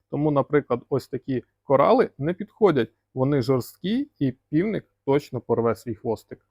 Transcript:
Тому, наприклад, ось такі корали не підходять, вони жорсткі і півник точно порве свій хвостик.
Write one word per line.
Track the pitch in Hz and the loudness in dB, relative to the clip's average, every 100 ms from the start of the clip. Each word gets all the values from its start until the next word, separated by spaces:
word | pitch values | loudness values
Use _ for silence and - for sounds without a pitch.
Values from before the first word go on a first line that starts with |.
| _ | _
Тому, | 139 151 | -4 0
наприклад, | 139 131 147 - 123 - | 0 0 -2 0 -4 -4
ось | 135 - | -6 -6
такі | 120 - 127 - _ | -10 -6 -6 -8 _
корали | - 135 156 247 - - | 0 2 4 2 0 -2
не | 143 | -6
підходять, | 180 208 _ 202 143 113 _ _ | -6 -10 _ 2 4 0 _ _
вони | 131 131 135 | -2 0 2
жорсткі | 120 131 - - 180 240 285 _ | 2 0 -2 -8 -4 -4 -4 _
і | 135 - _ | -4 -4 _
півник | 151 208 190 - _ - | -2 -2 -4 -10 _ -2
точно | 143 - 123 | -2 -2 -8
порве | - 117 117 | -2 0 0
свій | 110 - | -2 -6
хвостик. | 110 120 107 _ - _ | -8 -6 -8 _ -20 _